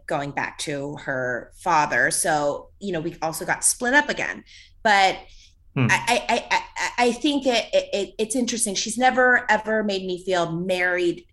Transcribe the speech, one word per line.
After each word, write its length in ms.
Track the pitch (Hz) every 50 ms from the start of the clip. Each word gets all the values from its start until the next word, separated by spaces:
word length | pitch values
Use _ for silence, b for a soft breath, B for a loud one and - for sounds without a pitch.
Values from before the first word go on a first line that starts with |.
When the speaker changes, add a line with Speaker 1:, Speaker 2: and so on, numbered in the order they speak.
| -
Speaker 1:
going 240 | - 170 147 143 143
back 280 | 139 143 127 - - -
to 380 | - 160 147 143 139 143 147 139
her 520 | - - 139 131 127 127 123 117 - - -
father. 540 | - - 185 170 156 143 147 135 120 131 151 160
So, 560 | - - 180 156 151 147 143 143 - - - - -
you 140 | 196 202 180
know, 80 | 165
we 160 | 156 170 156 - 156
also 220 | 160 160 - 185
got 180 | 175 156 - -
split 300 | - - - 254 240 269
up 140 | 294 294 285
again. 360 | - - - - 90 214 b b b b b b b - -
But 320 | 220 202 196 190 190 165 - - b b b b b b _ _ - _
Speaker 2:
Hmm. 140 | 139 127 110
Speaker 1:
I, 340 | 190 - - - 240 202 - -
I, 160 | 226 240 - -
I, 140 | - 214 - - -
I, 140 | - 170 180 - - 247 247
I 40 | 233
think 340 | 240 - 302 285 285 -
it, 200 | 262 240 226 - - -
it, 160 | 190 - - -
it, 220 | 202 196 - - -
it's 180 | 220 214 -
interesting. 380 | 262 247 233 254 220 - 214 190
She's 220 | - - 226 -
never, 540 | 240 254 254 247 247 254 247 247 240 - -
ever 320 | 214 208 - 214 220 220 214
made 240 | 208 196 190 190
me 180 | 185 180 175 180
feel 280 | - 185 180 170 160 165
married 720 | 170 180 190 185 180 180 180 180 180 180 175 170 - - _